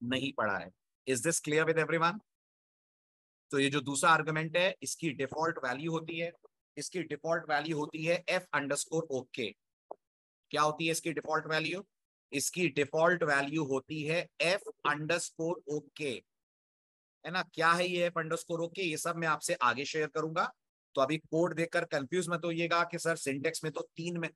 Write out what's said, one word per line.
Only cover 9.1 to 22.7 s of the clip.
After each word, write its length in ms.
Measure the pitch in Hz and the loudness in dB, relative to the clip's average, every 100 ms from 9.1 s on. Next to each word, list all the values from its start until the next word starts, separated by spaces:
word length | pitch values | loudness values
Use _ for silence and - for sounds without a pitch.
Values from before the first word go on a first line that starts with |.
| 131 | -4
OK। 360 | 127 - 104 - _ _ - - _ _ _ _ - | -6 -4 -6 -6 _ _ -20 -20 _ _ _ _ -4
क्या 120 | 147 | 2
होती 240 | 151 156 165 | 2 2 0
है 60 | |
इसकी 220 | 160 170 | 0 -2
default 320 | 147 151 156 156 | -4 0 -2 0
value? 380 | 156 160 180 - _ _ _ - | -2 -2 -4 -8 _ _ _ -6
इसकी 340 | 139 - 175 170 | -4 -2 0 0
default 560 | 147 139 160 170 180 | 2 0 4 4 4
value 400 | 160 139 139 156 | 4 2 2 0
होती 400 | 135 135 - 156 | 0 -2 -2 -6
है 240 | 147 170 - - | -2 -2 -2 -2
F 180 | 160 196 440 - 143 | 0 0 -4 -6 -2
underscore 680 | 147 156 170 - - 165 185 - | -2 0 -2 -2 -4 -4 -4 -4
OK, 280 | 151 139 - 147 101 - _ _ _ _ _ _ _ _ _ 151 | -6 -6 -8 -6 -6 -10 _ _ _ _ _ _ _ _ _ -6
है 60 | |
ना? 120 | 180 | -4
क्या 280 | 170 - 160 | -4 4 6
है 160 | 170 180 | 6 4
ये 220 | 175 175 | 2 0
F 40 | |
underscore 460 | 170 160 156 - 165 | 0 -2 -2 -2 -4
OK? 200 | 170 170 | -4 -2
ये 180 | 180 151 | -2 -2
सब 180 | 170 165 | -2 -2
मैं 120 | 160 | 0
आपसे 260 | 151 - | 0 0
आगे 320 | - 123 120 139 | 2 2 2 -2
share 220 | 156 151 | -2 -2
करूंगा। 460 | 156 160 165 240 - _ _ _ - | -2 -2 -2 -2 -4 _ _ _ 0
तो 60 | |
अभी 160 | 135 156 | 2 0
code 380 | - 160 175 165 | 0 2 2 2
देखकर 300 | 165 175 165 | 0 0 0
कंफ्यूज 440 | 151 131 180 165 | -2 0 0 0
मत 120 | 170 170 | -2 -2
होइएगा 380 | 165 165 | 0 2